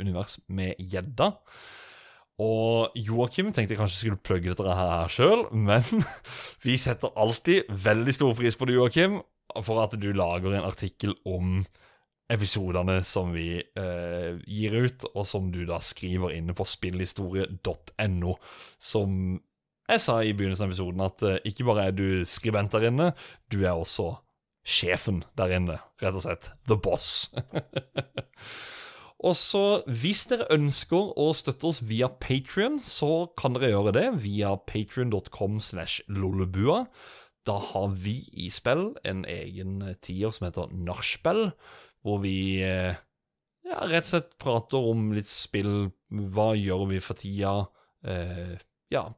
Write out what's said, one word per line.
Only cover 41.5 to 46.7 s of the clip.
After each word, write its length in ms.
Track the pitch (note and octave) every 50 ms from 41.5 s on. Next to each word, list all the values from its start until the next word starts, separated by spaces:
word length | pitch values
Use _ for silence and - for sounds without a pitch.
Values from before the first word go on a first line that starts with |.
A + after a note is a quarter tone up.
| - _ - - - - - - _ _
hvor 180 | - G#2+ G#2 G2+
vi, 400 | G2 G2 F#2+ F#2+ F#2+ F#2+ F#2+ F#2+
eh, 380 | F#2+ F#2 F#2 F#2 F#2 F#2 F2 - - _ _ _ _ _ _ _ _ _ _ _ -
ja, 140 | F4+ F4 -
rett 240 | - F3+ D#3+ E3+ E3
og 60 | -
slett 240 | - E3+ E3 - _ -
prater 520 | - C#3 A#2+ A#2 A#2 - - C3+ B2 A2+
om 160 | A2+ A2+ A2 G#2+
litt 180 | G#2 G#2 G#2 -
spill, 560 | - - - - - G#2 G2 G#2 G2+ G2+ G2+ F#2+ - _ _ -
hva 400 | G#2 G#2+ G2+ F#2+ F#2+ G#2+ G#2+ A2
gjør 320 | A2 G#2+ G2+ G2